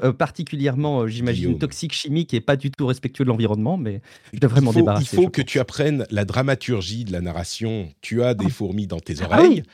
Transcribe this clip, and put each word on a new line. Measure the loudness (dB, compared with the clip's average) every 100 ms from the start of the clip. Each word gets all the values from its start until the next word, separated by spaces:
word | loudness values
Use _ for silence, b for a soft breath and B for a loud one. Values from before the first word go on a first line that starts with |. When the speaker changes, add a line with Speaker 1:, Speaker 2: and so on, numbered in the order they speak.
| 2
Speaker 1:
euh, |
particulièrement, | 0 -4 -4 -10 -4 -2 0 -2 0
euh, | -2
j'imagine, | -2 -2 0 -2
Speaker 2:
Guillaume. | -2
Speaker 1:
toxiques, | -4 -6 -8
chimiques | -6 -2 -2 0
et | -2
pas | 0 0
du | -2
tout | -4 -2
respectueux | -2 -4 -2 0
de |
l'environnement, | 2 0 0 -2 -2
mais | -4 -8 b b b
je | 0
devrais | 4 4
Speaker 2:
Il |
Speaker 1:
m'en | 4
Speaker 2:
faut, | 4
Speaker 1:
débarrasser, | 4 2
Speaker 2:
il | 2 4
faut |
Speaker 1:
je | 4
Speaker 2:
que | 2
Speaker 1:
pense. | -2
Speaker 2:
tu | -2
apprennes | -2 0 0 0 -2
la | -2
dramaturgie | 0 0 0 0 -2 -4 -4 -8
de | -6
la | -4
narration. | -4 -6 -8 -6 -4 -4 -8 _
Tu | -6 0
as | 2
des | 2 -2
Speaker 1:
Ah. |
Speaker 2:
fourmis | -2 -4 -4 -4
dans | -8
tes | -8 -6
Speaker 1:
Ah | 2
Speaker 2:
oreilles. | 6 8
Speaker 1:
oui. | 6 -2